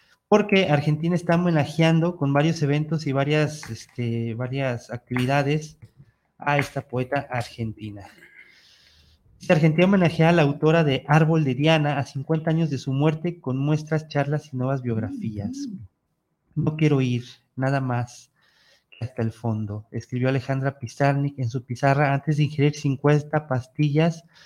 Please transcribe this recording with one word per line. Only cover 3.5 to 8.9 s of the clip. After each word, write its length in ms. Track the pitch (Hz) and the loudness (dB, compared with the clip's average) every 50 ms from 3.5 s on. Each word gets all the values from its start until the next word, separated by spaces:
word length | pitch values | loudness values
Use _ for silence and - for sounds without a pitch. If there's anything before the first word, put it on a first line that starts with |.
| 151 151 - - | -4 -8 -12 -14
este, 680 | 113 - - _ - - 123 117 117 117 117 117 110 | -14 -14 -16 _ -8 -6 -4 -4 -2 -4 -4 -6 -6
varias 560 | 117 127 123 131 139 135 131 120 117 - - | -6 -6 -6 -4 -4 -2 -4 -4 -6 -8 -12
actividades 880 | - 120 _ - 127 127 123 127 139 143 139 139 151 156 151 - - _ - - _ _ - _ _ _ _ _ _ | -12 -12 _ -4 -2 -2 0 2 2 2 2 0 0 -2 -4 -8 -18 _ -20 -20 _ _ -20 _ _ _ _ _ _
a 220 | - - 143 147 143 | -8 -4 -2 0 0
esta 220 | - - - 135 - | -2 -2 -6 -10 -8
poeta 400 | - 120 127 127 127 143 139 139 - | -6 -4 -4 -4 -2 -4 -4 -4 -4
argentina. 720 | 135 120 117 - - - 113 110 104 - 107 107 101 101 95 - - - - - _ - - _ _ _ _ _ _ _ _ _ | -6 -6 -6 -8 -8 -8 -8 -8 -8 -10 -12 -12 -12 -14 -18 -20 -20 -20 -20 -20 _ -20 -20 _ _ _ _ _ _ _ _ _